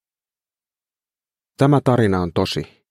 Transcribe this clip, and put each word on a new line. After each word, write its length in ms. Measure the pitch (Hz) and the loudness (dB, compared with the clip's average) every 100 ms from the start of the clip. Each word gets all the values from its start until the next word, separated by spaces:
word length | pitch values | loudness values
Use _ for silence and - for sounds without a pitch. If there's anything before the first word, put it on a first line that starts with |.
| _ _ _ _ _ _ _ _ _ _ _ _ _ _ _ - | _ _ _ _ _ _ _ _ _ _ _ _ _ _ _ -2
Tämä 240 | 139 143 | 2 2
tarina 380 | 131 123 110 95 | 2 2 2 0
on 120 | 87 | -4
tosi. 500 | 92 95 - 73 _ _ | -4 -4 -6 -10 _ _